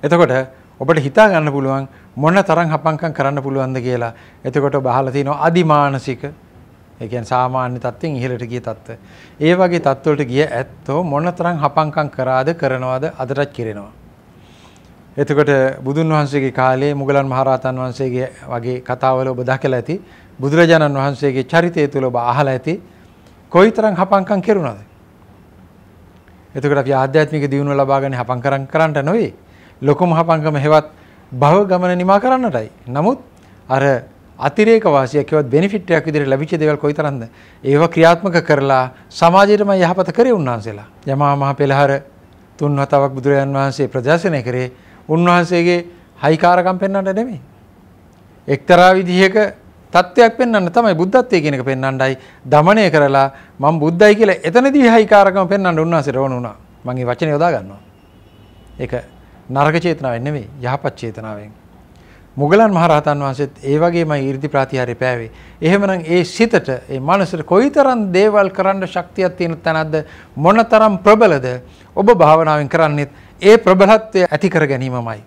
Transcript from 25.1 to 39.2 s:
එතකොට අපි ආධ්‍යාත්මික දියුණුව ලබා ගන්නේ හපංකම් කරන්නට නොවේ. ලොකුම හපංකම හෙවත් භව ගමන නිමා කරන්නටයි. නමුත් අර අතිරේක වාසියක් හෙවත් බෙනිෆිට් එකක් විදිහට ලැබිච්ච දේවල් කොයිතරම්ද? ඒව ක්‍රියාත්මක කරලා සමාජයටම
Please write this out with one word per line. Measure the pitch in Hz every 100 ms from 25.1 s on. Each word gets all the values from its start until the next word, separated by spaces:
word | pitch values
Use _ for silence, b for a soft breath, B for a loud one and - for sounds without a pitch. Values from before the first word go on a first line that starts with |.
| _ - - - - - - - - - - _ - _
එතකොට | 139 143 143
අපි | 131
ආධ්‍යාත්මික | 135 135 147 147 151 143
දියුණුව | 139 143 139
ලබා | 135 139
ගන්නේ | 139 127
හපංකම් | 120 127 131 135 135
කරන්නට | 156 160 147
නොවේ. | 139 214 147 - _ b b b
ලොකුම | 135 143 180
හපංකම | 160 165 160 151 147
හෙවත් | 147 151 151 - b b b
භව | 127 143 180 202
ගමන | 185 180 180
නිමා | 185 202
කරන්නටයි. | 247 262 240 127 107 - 123
නමුත් | 131 180 277 - _ b b -
අර | 131 139 127 - _ - -
අතිරේක | 139 - 214 226
වාසියක් | 214 143 127 147 135
හෙවත් | 156 139
බෙනිෆිට් | 139 196 208 170
එකක් | 165 147
විදිහට | 151 139
ලැබිච්ච | 135 156 170
දේවල් | 151 147
කොයිතරම්ද? | 147 147 151 139 113 b b b
ඒව | 131 143
ක්‍රියාත්මක | 165 170 165 170 196 170
කරලා | 165 147 139 131 127 B B
සමාජයටම | -